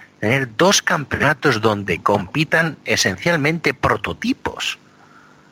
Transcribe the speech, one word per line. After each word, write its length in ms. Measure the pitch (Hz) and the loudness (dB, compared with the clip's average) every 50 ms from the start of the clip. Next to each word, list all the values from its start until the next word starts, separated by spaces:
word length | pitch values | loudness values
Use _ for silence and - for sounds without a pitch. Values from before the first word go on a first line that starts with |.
| - - _ _ | -20 -20 _ _
tener 360 | - 104 127 139 135 120 107 | -2 0 0 0 -2 -4 0
dos 260 | - 165 196 202 - | 2 4 4 4 2
campeonatos 800 | - - 185 160 139 - - 92 104 139 151 - - 151 120 107 | 2 0 -2 -2 -2 -4 -2 0 0 0 0 2 0 0 0 2
donde 420 | 107 113 104 101 98 101 87 82 | 2 2 0 0 -2 -4 -4 -2
compitan 720 | - - 104 104 95 95 - 143 156 - - 160 165 160 139 - - | 0 0 2 2 0 -2 -2 -4 -2 0 2 0 0 0 -4 -8 -4
esencialmente 880 | - 110 - - 214 95 - - 170 170 156 135 151 165 165 - 143 | -2 0 0 0 0 -2 -2 -2 0 0 2 0 0 0 0 -2 -2
prototipos? 1040 | 131 - - - 117 - - - 82 - - 233 - - _ - - - - - - - _ - - - - - - - - - - - _ _ | -2 0 0 0 0 0 -2 -6 -8 -6 -4 -4 -4 -4 _ -10 -8 -6 -6 -6 -8 -8 _ -20 -20 -20 -20 -20 -20 -20 -20 -20 -20 -20 _ _